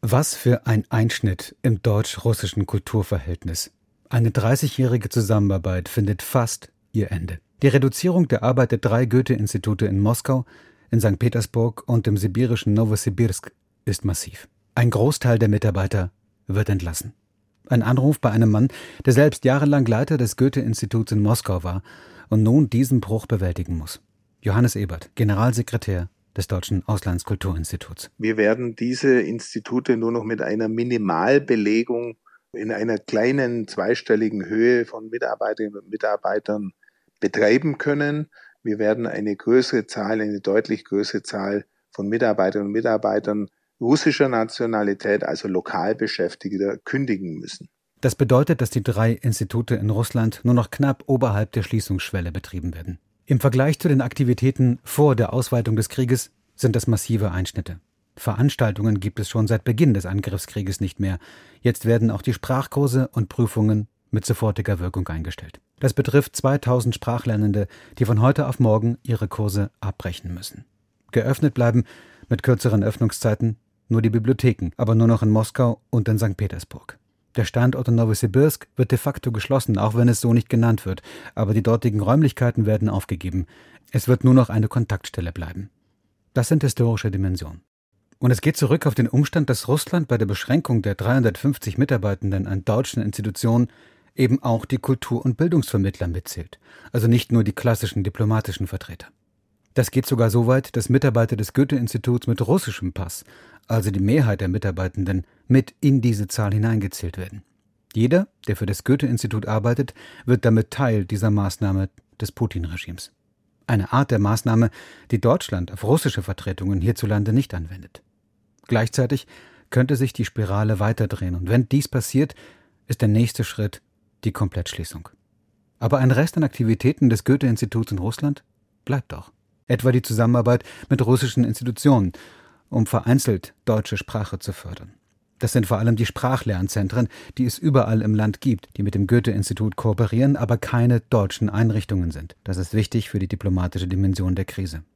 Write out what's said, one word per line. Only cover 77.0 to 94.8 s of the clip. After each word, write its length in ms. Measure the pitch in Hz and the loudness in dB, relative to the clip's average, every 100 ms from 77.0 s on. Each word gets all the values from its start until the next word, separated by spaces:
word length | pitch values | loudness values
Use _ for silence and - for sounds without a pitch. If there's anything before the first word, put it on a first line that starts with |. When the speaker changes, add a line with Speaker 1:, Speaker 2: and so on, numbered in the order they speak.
| _ _ _ - | _ _ _ -4
Speaker 1:
Der 80 | |
Standort 440 | 107 123 123 131 123 | -2 2 2 2 0
in 80 | 117 | 2
Nowosibirsk 720 | 113 104 117 120 151 - - - | 2 2 2 4 4 2 -12 -2
wird 160 | 123 | 0
de 40 | 120 | 2
facto 360 | - - - | 0 -4 -4
geschlossen, 440 | 110 - 139 - 101 | -4 0 -2 0 0
auch 200 | 104 113 | 2 4
wenn 120 | 120 | 4
es 120 | 117 | 4
so 120 | 120 | 2
nicht 160 | 117 - | 2 2
genannt 380 | 120 117 113 - | 2 2 2 -2
wird. 160 | 92 - - - | -8 -10 -20 -16
Aber 180 | - 101 | -4 0
die 120 | 107 | 0
dortigen 340 | 107 113 120 107 | 2 2 0 0
Räumlichkeiten 680 | 101 135 151 - 120 120 | 2 4 2 2 -2 0
werden 240 | 107 107 104 | 0 2 0
aufgegeben. 580 | 98 - 90 92 90 85 - - - _ | -2 -4 -6 -4 -6 -6 -12 -20 -20 _
Es 160 | 123 - | -4 2
wird 160 | 123 | 2
nur 120 | 127 | 6
noch 160 | 131 120 | 6 6
eine 180 | 110 107 | 2 0
Kontaktstelle 640 | - 117 101 - - 85 | 0 -2 -4 -6 -8 -8
bleiben. 360 | 85 82 87 95 _ _ _ _ _ _ | -8 -10 -10 -14 _ _ _ _ _ _
Das 140 | - 123 | -4 2
sind 160 | 156 | 2
historische 480 | 143 - 117 110 110 | 2 0 0 0 -2
Dimensionen. 520 | 95 95 90 78 82 _ _ _ _ _ _ | -2 -2 -4 -8 -16 _ _ _ _ _ _
Und 100 | 120 | 2
es 100 | 123 | 2
geht 160 | 151 - | 2 2
zurück 300 | 131 135 156 | 2 2 0
auf 80 | |
den 140 | 113 120 | 0 2
Umstand, 420 | 127 147 175 143 | 2 2 0 0
dass 160 | 120 - | -2 0
Russland 400 | 147 - 175 151 | -2 0 -2 0
bei 100 | 117 | 0
der 100 | 104 | 0
Beschränkung 540 | 98 - 139 - 120 | -2 0 0 2 0
der 120 | 104 | 0
dreihundertfünfzig 800 | 98 107 131 117 92 139 143 - 95 | -2 0 2 2 0 -2 -2 -6 -2
Mitarbeitenden 720 | 139 123 101 98 101 95 92 | 0 0 0 -2 -2 -2 -2
an 180 | 95 | -4
deutschen 380 | 90 110 135 - | 0 0 0 -4
Institutionen 640 | 104 - 104 101 117 117 120 - - _ _ | -4 -4 -6 -2 0 2 0 -4 -20 _ _
eben 260 | - 127 135 | -2 2 2
auch 240 | 127 117 | 0 -2
die 140 | - | -2
Kultur- 460 | 127 | -4